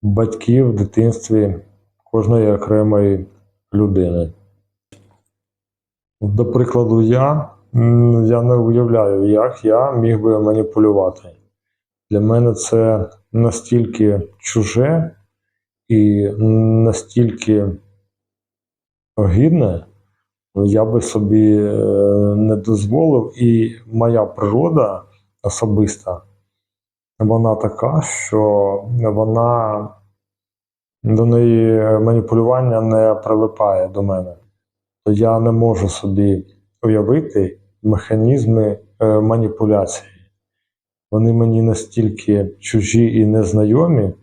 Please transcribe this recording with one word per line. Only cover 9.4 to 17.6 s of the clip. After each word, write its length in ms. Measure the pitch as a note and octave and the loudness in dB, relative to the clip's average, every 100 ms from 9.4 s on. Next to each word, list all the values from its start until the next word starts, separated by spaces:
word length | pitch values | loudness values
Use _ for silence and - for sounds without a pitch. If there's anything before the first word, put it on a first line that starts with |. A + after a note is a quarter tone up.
| B2 - | 0 -2
я 280 | A2 A2 C3+ | 0 0 0
міг 280 | B2+ A2+ A2+ | 0 0 0
би 200 | A2 G#2+ | 0 0
маніпулювати. 880 | G#2+ A2 G#2+ - G#2+ G2+ F#2 - F2+ - _ _ _ _ _ _ _ | 0 0 -2 2 2 2 0 -4 -20 -20 _ _ _ _ _ _ _
Для 100 | G#2 | -2
мене 340 | G#2+ A#2 A#2+ | 2 2 2
це 560 | A2 - A2+ A2 A2 G#2+ - _ | -2 -2 0 2 0 -4 -12 _
настільки 960 | A2+ A#2 A2 - A#2+ A2+ - G#2+ G2+ G2+ _ | -2 0 -2 -2 -2 -2 0 0 0 -6 _
чуже 720 | - - G#2 A2+ C3 E3 D#3+ - _ _ _ _ _ _ _ | -6 -4 -2 0 0 0 -4 -8 _ _ _ _ _ _ _
і 400 | A2+ G#2 G#2 G2+ G#2 A2 A2 A2 A2+ | 2 4 2 -2 0 0 2 2 2
настільки 840 | A2+ G#2+ - - A#2+ G2+ - G#2+ | 2 0 -4 0 0 -2 -2 0